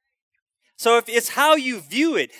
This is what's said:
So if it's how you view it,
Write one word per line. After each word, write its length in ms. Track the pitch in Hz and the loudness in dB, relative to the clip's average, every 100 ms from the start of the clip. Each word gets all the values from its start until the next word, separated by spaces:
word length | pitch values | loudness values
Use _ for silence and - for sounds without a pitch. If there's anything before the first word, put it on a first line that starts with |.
| _ _ _ _ _ _ _ - | _ _ _ _ _ _ _ -4
So 200 | 233 233 | 0 2
if 120 | 226 | 2
it's 220 | 233 233 | -4 -2
how 240 | - 294 | 0 2
you 260 | 311 262 226 | 2 0 -8
view 360 | 143 226 320 233 | -8 -2 -2 -2
it, 160 | 123 | -4